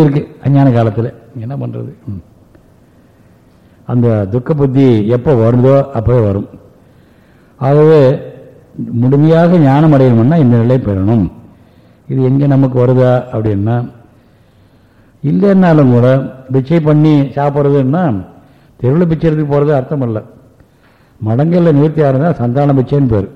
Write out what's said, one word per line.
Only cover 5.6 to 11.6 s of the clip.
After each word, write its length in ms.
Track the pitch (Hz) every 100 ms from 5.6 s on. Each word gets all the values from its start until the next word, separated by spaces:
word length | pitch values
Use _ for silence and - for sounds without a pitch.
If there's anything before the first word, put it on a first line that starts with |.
| 127 139 135 113
அப்பவே 220 | 110 123
வரும். 240 | 104 98 - - - _ _ _ _ _ _ _ _ - 135
ஆகவே 340 | 147 156 156 135 170 - - - - _ - 117 120
முழுமையாக 580 | 127 143 156 160 170 180 139
ஞானம் 280 | 139 160 139
அடையணும்னா 400 | 131 117 120 170
இந்த 140 | 127 120
நிலை 140 | 117 131 101
பெறணும். 380 | 95 98 117 87 - - -